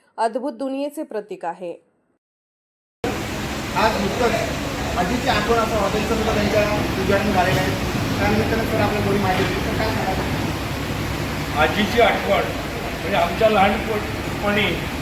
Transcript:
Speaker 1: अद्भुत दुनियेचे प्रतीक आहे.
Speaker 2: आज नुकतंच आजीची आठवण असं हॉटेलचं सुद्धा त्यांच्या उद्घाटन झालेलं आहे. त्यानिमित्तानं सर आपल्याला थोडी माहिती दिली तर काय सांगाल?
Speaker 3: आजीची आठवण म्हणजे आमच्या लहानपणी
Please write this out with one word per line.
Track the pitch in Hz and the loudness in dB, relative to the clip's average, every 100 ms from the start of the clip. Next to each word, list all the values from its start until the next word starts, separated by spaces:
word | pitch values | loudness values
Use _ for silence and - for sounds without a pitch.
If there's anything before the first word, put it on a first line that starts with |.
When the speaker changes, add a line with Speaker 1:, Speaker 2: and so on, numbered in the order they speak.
| _ - | _ -2
Speaker 1:
अद्भुत | 226 233 269 | -2 0 -4
दुनियेचे | 226 269 269 285 302 | -4 -6 -4 -4 -6
प्रतीक | 294 214 202 185 175 | -8 -8 -8 -8 -8
आहे. | 180 175 - _ _ _ _ _ _ _ _ _ _ _ - - - - - - - - 185 | -8 -10 -12 _ _ _ _ _ _ _ _ _ _ _ -8 -4 -4 -6 -6 -4 -4 -4 2
Speaker 2:
आज | 220 208 | 2 2
नुकतंच | 190 190 233 220 - - - - - - | 0 2 2 2 -2 -4 -6 -4 -4 0
आजीची | 180 240 262 | 0 0 2
आठवण | 214 214 233 | 0 2 2
असं | 220 220 | 2 0
हॉटेलचं | 196 214 214 220 | 0 0 0 0
सुद्धा | 220 | 0
त्यांच्या | 214 202 214 208 208 180 190 | 2 2 2 2 0 0 0
उद्घाटन | 190 202 208 | 2 2 2
झालेलं | 190 180 185 | 2 2 2
आहे. | 185 - - - - - | 0 0 -2 -2 -2 0
त्यानिमित्तानं | 202 214 208 226 | 2 2 2 0
सर | 220 220 | 0 0
आपल्याला | 202 208 196 | 0 0 0
थोडी | 196 | 2
माहिती | 190 185 | 2 2
दिली | 190 - | 0 0
तर | - - | -2 0
काय | 226 | 0
सांगाल? | - 381 370 - - - - - - - - - - 143 - - 147 | 0 0 -2 -2 -2 -2 -4 -4 -4 -4 -4 -4 -4 -4 -4 -2 2
Speaker 3:
आजीची | 160 190 196 233 | 2 2 0 4
आठवण | 226 - 196 180 156 - - - - - | 4 4 2 0 0 -4 -6 -6 -6 -6
म्हणजे | 170 190 | -2 0
आमच्या | 175 - 220 | 0 4 4
लहानपणी | 208 202 214 214 208 202 - - - 202 208 190 156 - - | 6 4 2 -2 -2 -4 -6 -6 -2 0 2 0 -2 -4 -4